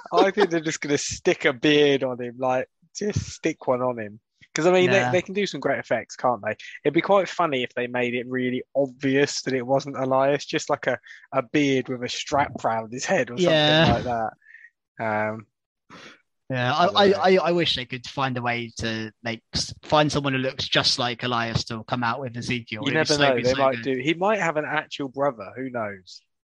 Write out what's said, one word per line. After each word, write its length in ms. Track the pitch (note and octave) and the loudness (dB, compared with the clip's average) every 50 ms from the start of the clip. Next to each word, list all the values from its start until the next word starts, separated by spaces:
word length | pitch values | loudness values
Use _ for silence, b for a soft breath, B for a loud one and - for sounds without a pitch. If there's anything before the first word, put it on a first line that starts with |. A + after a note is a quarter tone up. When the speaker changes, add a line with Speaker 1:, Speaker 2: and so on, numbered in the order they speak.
| - | -8
Speaker 1:
<laughs> 80 | - F#3 | 0 2
I 180 | E3+ - G3 | 4 4 4
think 200 | F#3 G#3 G3+ F3 | 4 4 2 2
they're 100 | E3 E3 | 2 0
just 200 | D3+ D#3+ D3 - | -2 -2 -4 -4
gonna 180 | - D3 D3 C3+ | -2 0 0 0
stick 460 | - - A2 - - F#3 E3+ - - | 0 -4 -8 0 2 2 2 4 2
a 80 | D#3 C3+ | 0 0
beard 500 | A#2 - D3+ D3 D3 D3 C#3+ C#3 C3 C3+ | 4 4 4 6 6 6 6 4 2 0
on 160 | B2+ B2 A#2 | -2 -4 -6
him, 160 | B2 A#2+ A#2 B2 | -8 -10 -6 -4
like, 300 | C3 B2+ B2+ C3 - - _ _ _ _ _ | -2 0 0 0 -2 -4 _ _ _ _ _
just 240 | - G3+ G#3 - - - - | -6 -6 -2 -2 -2 -4 -6
stick 360 | - - - E3 D3+ - - | -10 -4 -2 -2 -2 -2 0
one 140 | - B2+ B2 B2+ | 0 0 2 0
on 160 | B2+ B2 A#2 | -2 -2 -4
him. 220 | G#2+ G#2 G#2 A2+ _ _ _ b b b _ | -8 -10 -12 -18 _ _ _ b b b _
'Cause, 120 | - D#3 | 2 4
I 60 | F3+ F3+ | 6 6
mean, 180 | F#3 F3+ F3+ | 6 6 4
Speaker 2:
Yeah. 220 | - - B2 B2 F3+ | 4 2 2 2 2
Speaker 1:
they, 60 | F3+ | 0
they 40 | - | 0
can 120 | - F#3 | -2 -4
do 120 | G#3 G3 | -4 -4
some 140 | - - C#3+ | -2 -4 -4
great 180 | B2+ C#3 C3 A2+ | -2 -2 -2 -2
effects, 380 | - - B2+ A2+ A2+ - - | -2 -2 -4 -4 -4 -8 -10
can't 260 | - - B2+ A#2+ G#2 A2 | -2 0 0 0 0 -2
they? 120 | A2 G#2+ B B B B B - | -6 -6 B B B B B -2
It'd 100 | D3 C#3+ | 0 2
be 60 | E3+ | 2
quite 280 | - - G3 G3 F3 - | 2 4 4 4 4 2
funny 340 | - - F3 D#3+ C#3 B2+ B2 | 0 0 0 0 0 -2 -4
if 100 | - - | -4 -4
they 120 | B2+ B2 | -6 -6
made 280 | A#2+ B2 B2 B2 A#2+ A#2+ | -4 -2 -2 -2 0 -2
it 120 | B2+ A#2+ B2+ | -4 -4 -4
really 360 | B2+ B2+ B2+ B2+ B2 B2+ - - _ | -4 -2 -2 -2 -2 -4 -6 -4 _
obvious 680 | C3+ C#3+ C3 B2 C3 C#3 C3+ C3+ C#3 C#3+ - - - - | 0 0 0 -2 -2 -2 2 4 4 4 4 2 -4 -4
that 120 | C3+ C3 | -2 -2
it 100 | B2+ A#2+ | -2 0
wasn't 320 | B2 C3+ C3+ - C#3+ C3+ | 0 0 0 0 -2 -4
Elias, 480 | - C3+ C3 C3 C3 C3+ C#3 C#3+ C3+ - | -4 -2 2 2 4 4 4 2 0 -2
just, 220 | - - D3+ - - | -4 -4 -4 -2 -2
like, 200 | D3 - - C#3 | -4 -2 0 -2
a, 100 | B2 - B B B B B B - | -2 -2 B B B B B B -4
a 100 | C3+ B2+ | -4 -4
beard 460 | A#2 - D3+ D3 C#3 C3+ C3 B2 - | 0 0 2 2 4 2 2 0 -2
with 140 | B2+ A#2+ B2 | -6 -6 -6
a 60 | B2 | -6
strap 420 | - - - - D3+ C#3 C#3 - - - - | -6 -8 -6 -2 0 0 0 0 -2 -4 -2
round 280 | B2 A2+ A2+ A2 G#2+ A#2+ | -2 -2 -2 -4 -6 -8
his 120 | B2+ - | -8 -2
head 260 | - F#3+ E3+ B2 - | 0 0 0 0 -2
or 60 | A#2+ F3+ | -2 0
something 140 | F3+ E3+ D#3+ | 2 4 4
Speaker 2:
Yeah. 400 | D3+ D3+ D3+ D#3 D#3+ E3 - - | 4 4 4 6 6 6 4 4
Speaker 1:
like 100 | A#2 - B2 A#2+ A2+ A2 G#2+ - B B B B B B B B _ _ _ _ - | 2 0 -2 -2 -2 -2 -4 -6 B B B B B B B B _ _ _ _ -6
that. 60 | A#2 A2 G#2+ G#2+ G#2+ G#2+ | -4 -2 -2 0 -2 -2
Um, 160 | A2 A2+ G#2+ - _ _ _ _ _ _ _ _ B B B B B B B _ _ _ _ _ | -4 -8 -12 -16 _ _ _ _ _ _ _ _ B B B B B B B _ _ _ _ _
Speaker 2:
Yeah, 220 | C3 B2+ B2 B2 B2+ | -4 -2 -2 0 2
Speaker 1:
I 80 | D#3+ F3 | 2 2
Speaker 2:
I, 40 | |
Speaker 1:
don't 100 | G3 G3+ | 2 4
Speaker 2:
I, 100 | G#3 G3+ G3 G3+ G3 E3 F#3+ F#3+ | 4 4 4 4 4 4 4 4
Speaker 1:
know. 60 | F#3 D#3 | 4 4
Speaker 2:
I, 40 | E3 | 2
I 40 | F3 | 0
wish 240 | F3 D#3+ - - | 0 0 0 -2
they 80 | C3 A#2+ | -4 -6
could 200 | - B2+ B2 B2 | -8 -10 -10 -10
find 300 | - - D3+ C3+ C3 B2 | -10 -4 -2 -2 -2 -2
a 60 | B2 A#2+ | -2 -2
way 300 | A#2+ A#2+ A#2 A#2 A2+ - - | -2 -2 -2 -4 -8 -8 -6
to 340 | A#2 A2+ A2 A2 A2 A2 - _ - | -6 -4 -4 -4 -6 -8 -10 _ -8
make 200 | A#2 A2+ A2 - _ - | -8 -8 -8 -10 _ -6
s-, 200 | - - - - - - | -6 -6 -6 -10 -14 -4
find 280 | - D#3 D3+ D3+ D3 | 0 2 4 4 2
someone 220 | - D3+ C#3+ C#3 C3+ | 0 -2 -2 -2 -2
who 80 | C3 | -2
looks 260 | C3 C3 C3 - - | -2 -4 -4 -6 -6
just 320 | - - D3+ B2+ - - - | 0 0 2 2 2 0 0
like 240 | B2 B2 A#2+ - - | -2 -4 -4 -4 -4
Elias 400 | B2 B2 A#2 A#2 A#2 A2 - - | -2 -2 -2 -2 -2 -4 -6 -6
to 180 | - A#2+ A2 A2+ | -6 -8 -10 -6
come 180 | - C3 B2 B2 | -6 -6 -2 -2
out 180 | A#2 A#2+ C#3 | -2 -2 -4
with 160 | C#3 A#2+ A#2 | -6 -8 -10
Ezekiel. 460 | A#2+ - A#2+ B2+ A#2+ A2+ - A2+ A2 - | -8 -6 -4 -6 -6 -6 -8 -10 -6 -4
Speaker 1:
You 60 | C#3 | -2
Speaker 2:
It'd 40 | D3+ | 0
be 20 | |
Speaker 1:
never 160 | D#3+ D#3 D3+ D3+ | 0 0 2 2
Speaker 2:
so, 140 | C#3+ C#3+ C#3 | 2 4 4
Speaker 1:
know. 60 | B2+ | 2
Speaker 2:
be 60 | A#2 A2+ | 2 2
Speaker 1:
They 80 | B2+ C3 | 0 2
Speaker 2:
so 40 | C3+ | 2
Speaker 1:
might 160 | C3+ C3+ C3 | 2 2 0
Speaker 2:
good. 80 | A#2 A2+ | 0 -2
Speaker 1:
do. 160 | C3+ C3 B2+ C3 | -4 -4 -2 -2
He 120 | D#3 E3 | -2 -2
might 260 | E3 F#3 G#3 A3 G3+ | 0 0 0 0 0
have 160 | F3 E3 D3+ | 0 -2 -2
an 80 | D3+ D3+ | -2 -4
actual 440 | B2+ D3 D#3 C#3+ - - - C#3+ C3 | -2 -4 -4 -6 -6 -8 -10 -8 -8
brother. 440 | A#2+ C3+ C#3 D3 B2 A2 G2 G2+ G2+ | -4 -2 -2 -2 -2 -4 -10 -14 -10
Who 160 | B2 C3 C3 | -10 -10 -8
knows? 500 | B2 A#2+ A2 G#2 G2 F#2+ F#2 - - - _ _ _ _ | -6 -6 -6 -6 -8 -12 -16 -20 -20 -20 _ _ _ _